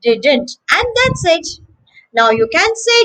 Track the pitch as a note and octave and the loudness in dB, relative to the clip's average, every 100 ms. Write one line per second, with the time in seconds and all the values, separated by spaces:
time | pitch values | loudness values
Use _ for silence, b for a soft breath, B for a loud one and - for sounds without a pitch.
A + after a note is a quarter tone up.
0 | A#3+ A3+ A#3 C4+ - - - D#4 A#4+ A#4+ | 0 0 0 0 -2 -14 -4 -2 -2 0
1 | B4+ B4+ F4+ E4 E4 - - _ _ b | 0 0 0 0 -2 -16 -20 _ _ b
2 | b A#3 A3+ A3+ A3+ D#4+ G4+ A4+ A4+ A#4 | b 0 0 2 0 0 -2 -2 0 2